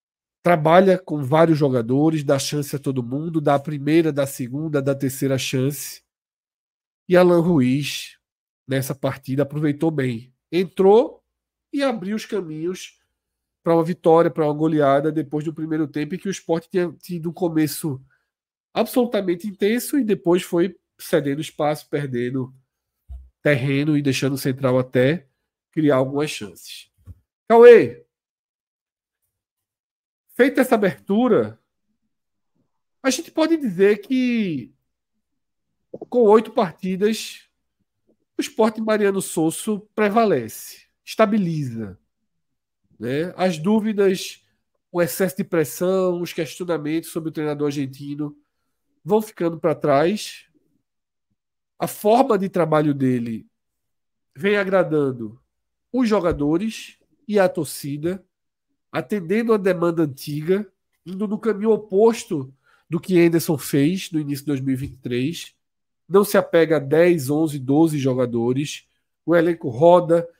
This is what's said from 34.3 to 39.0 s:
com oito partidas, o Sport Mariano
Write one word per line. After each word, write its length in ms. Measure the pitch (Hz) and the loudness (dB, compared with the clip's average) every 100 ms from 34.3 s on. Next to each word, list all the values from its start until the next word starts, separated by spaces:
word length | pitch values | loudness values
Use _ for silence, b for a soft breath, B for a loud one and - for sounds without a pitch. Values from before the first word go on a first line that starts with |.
| 233 196 143 113 _ _ _ _ _ _ _ _ _ _ _ _ | 0 -2 -4 -8 _ _ _ _ _ _ _ _ _ _ _ _
com 320 | - - 247 | -20 -4 2
oito 280 | 220 214 220 | 6 6 4
partidas, 960 | - 185 - 185 185 208 220 - - _ _ _ _ _ _ _ _ _ - | -2 -4 -4 -8 -2 -2 -2 -8 -16 _ _ _ _ _ _ _ _ _ -8
o 40 | |
Sport 360 | - - 220 220 | -8 0 0 0
Mariano 420 | 220 214 | -2 0